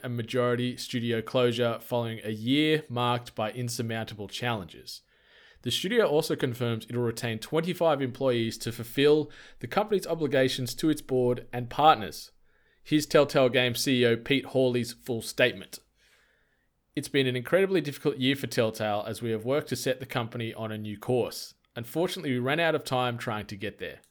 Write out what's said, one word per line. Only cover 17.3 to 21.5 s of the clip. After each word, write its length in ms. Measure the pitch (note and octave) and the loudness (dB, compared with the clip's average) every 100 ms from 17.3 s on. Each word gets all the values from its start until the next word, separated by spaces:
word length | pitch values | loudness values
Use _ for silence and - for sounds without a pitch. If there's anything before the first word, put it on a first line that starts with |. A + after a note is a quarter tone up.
| B2+ | 0
incredibly 440 | A#2+ F3 F#3+ F#3+ | 2 2 4 2
difficult 380 | C#3+ C#3 D#3 C3 | 0 -2 -2 0
year 180 | B2+ C#3 | 0 0
for 100 | B2 | 0
Telltale 580 | - A2 A2 G#2+ G#2 G#2+ | 0 0 0 -2 -2 -2
as 160 | A2 | -6
we 80 | A#2+ | -4
have 140 | A2 | -4
worked 240 | A2+ C#3+ D3+ | 0 -2 -2
to 60 | B2 | -4
set 240 | C#3 B2+ | -2 -2
the 60 | B2+ | -4
company 460 | C3 A#2 A#2+ A2+ | -4 -4 -6 -8
on 180 | - A2 | -6 -8
a 60 | A2 | -6
new 200 | G#2+ G#2 | -8 -8
course. 560 | - B2 G2 - - | -2 0 0 -4 -14